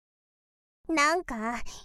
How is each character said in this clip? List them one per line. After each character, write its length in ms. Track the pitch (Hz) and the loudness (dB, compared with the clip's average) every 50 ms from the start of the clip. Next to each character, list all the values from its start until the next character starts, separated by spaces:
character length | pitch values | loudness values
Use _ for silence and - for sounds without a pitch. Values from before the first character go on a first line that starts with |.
| _ _ _ _ _ _ _ _ _ _ _ _ _ _ _ _ - | _ _ _ _ _ _ _ _ _ _ _ _ _ _ _ _ -4
な 280 | - 330 294 285 302 330 | 0 2 4 4 4 4
ん 80 | 370 - | 2 0
か、 400 | - 254 220 214 226 240 220 - - - - | -4 -6 -4 -4 -4 -4 -4 -6 -6 -8 -10